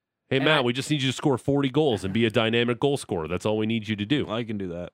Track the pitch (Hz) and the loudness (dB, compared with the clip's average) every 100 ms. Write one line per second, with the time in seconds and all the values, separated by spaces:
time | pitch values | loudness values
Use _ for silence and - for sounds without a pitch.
0 | _ _ _ 135 147 151 123 123 131 151 | _ _ _ 0 4 4 2 0 -2 0
1 | 131 - 151 123 - 143 139 131 156 104 | 0 0 0 0 2 0 2 2 2 2
2 | 95 104 113 120 110 117 120 120 139 139 | 0 2 2 2 2 2 0 0 0 -2
3 | - 92 78 90 107 107 110 113 104 104 | -4 -4 -4 -4 -2 0 0 -2 -2 -4
4 | 104 143 90 110 113 107 92 85 87 | -2 -2 -2 -4 -6 -6 -8 -8 -10